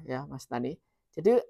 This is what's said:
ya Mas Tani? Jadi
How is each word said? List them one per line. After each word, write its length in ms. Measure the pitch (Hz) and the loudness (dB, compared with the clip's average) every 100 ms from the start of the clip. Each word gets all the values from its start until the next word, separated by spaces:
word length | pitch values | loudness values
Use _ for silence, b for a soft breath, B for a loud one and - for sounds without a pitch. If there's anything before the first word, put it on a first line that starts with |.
ya 240 | 156 127 143 | -8 -8 -6
Mas 160 | 135 | -12
Tani? 320 | - 120 123 170 _ _ _ | -8 -6 -4 -8 _ _ _
Jadi 240 | - 180 247 - | 2 4 4 6